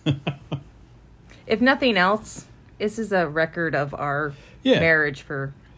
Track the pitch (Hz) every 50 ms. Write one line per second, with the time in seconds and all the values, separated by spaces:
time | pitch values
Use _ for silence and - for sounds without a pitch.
0 | - - 135 - - - 139 - - - 151 139 - - - - - - - -
1 | - - - - - - - - - - 220 208 240 262 285 285 294 247 214 185
2 | 180 185 214 214 - - - - - - - - - - - - 202 214 214 226
3 | 220 196 196 185 170 147 147 160 160 160 - 170 165 160 143 135 147 139 - -
4 | 139 143 143 143 156 143 139 - - - - - - 262 247 165 165 165 160 156
5 | 151 147 135 - - - 151 139 135 139 - - - - -